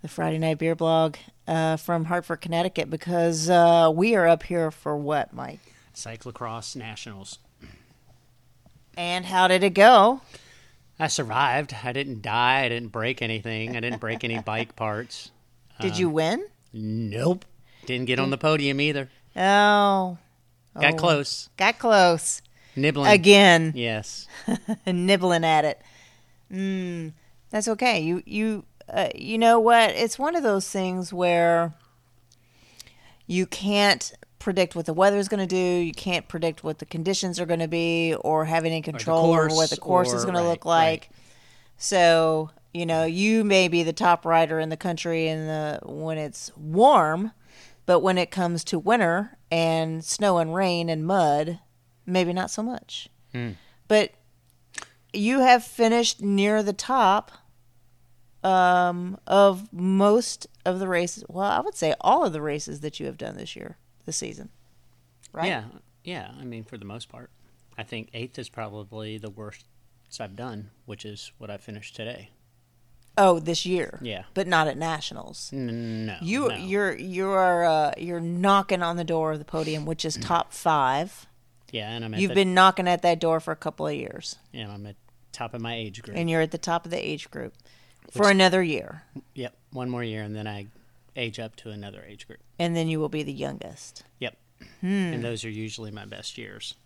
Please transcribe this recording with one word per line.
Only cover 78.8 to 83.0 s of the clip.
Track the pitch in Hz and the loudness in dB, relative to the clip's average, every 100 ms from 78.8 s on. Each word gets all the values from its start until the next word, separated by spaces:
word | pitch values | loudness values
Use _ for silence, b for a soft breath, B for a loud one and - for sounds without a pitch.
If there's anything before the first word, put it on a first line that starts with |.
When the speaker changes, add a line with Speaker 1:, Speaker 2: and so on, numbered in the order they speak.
Speaker 1:
on | 170 175 | -2 -4
the | |
door | 165 165 156 | -2 -2 -2
of | 151 | -4
the | |
podium, | 151 165 156 156 151 | -6 -6 -4 -6 -6
which | 160 | -6
is | 160 131 | -6 -8
top | 113 226 - | -2 -2 -2
five. | - 175 156 131 139 180 - - _ _ _ - | -4 0 2 2 0 -4 -10 -20 _ _ _ -14
Speaker 2:
Yeah, | 113 107 | -10 -10
and | 117 | -8
I'm | 113 | -6
at | 110 | -2
Speaker 1:
You've | 196 | 0
Speaker 2:
the | 185 | 2
Speaker 1:
been | 190 | 2
knocking | 185 190 185 180 | 6 6 4 0
at | 175 | 2